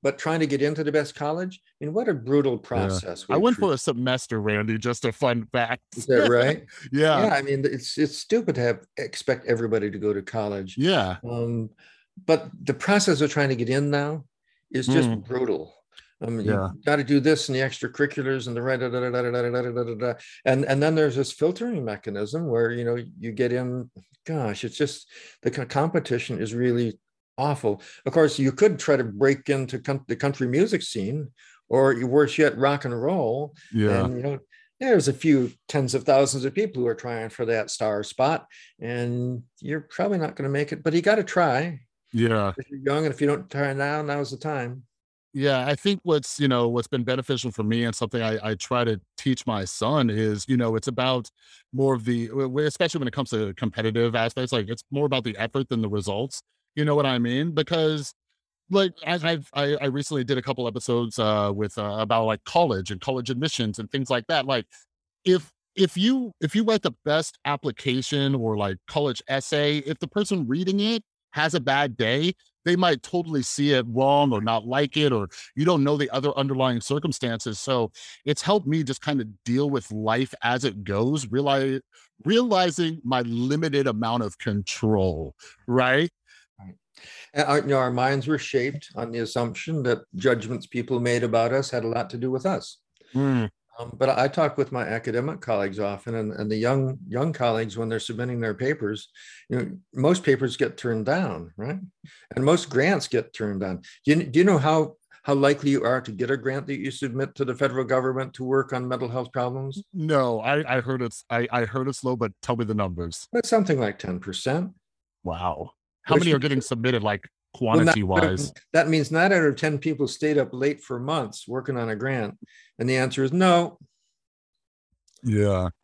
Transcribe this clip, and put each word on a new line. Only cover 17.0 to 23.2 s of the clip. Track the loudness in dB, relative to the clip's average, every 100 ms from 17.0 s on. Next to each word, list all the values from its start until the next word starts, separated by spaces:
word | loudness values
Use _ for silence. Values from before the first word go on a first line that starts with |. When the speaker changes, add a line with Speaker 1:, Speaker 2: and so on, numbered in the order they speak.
Speaker 1:
do | 4 4
this | 4 2 2
and | -2
the |
extracurriculars | -2 -4 -10 -2 -2 0 -2 -2 -4
and | -4
the |
ra-, | -2 -2
da, | -2
da, | -2
da, | -2
da, | 0
da, | 0
da, | 0 0
da, | -2
da, | -2
da, | -4
da, | -4
da. | -2 -4 -4 -12 -4
And, | 0 2 2
and | 2
then | 2
there's | 4 2 2
this | -4
filtering | 0 -2 0 -4 -4
mechanism | -6 -6 -8 -6 -6 -4 -2
where, | 2 2
you | 0
know, | -2 -4 -6
you | -10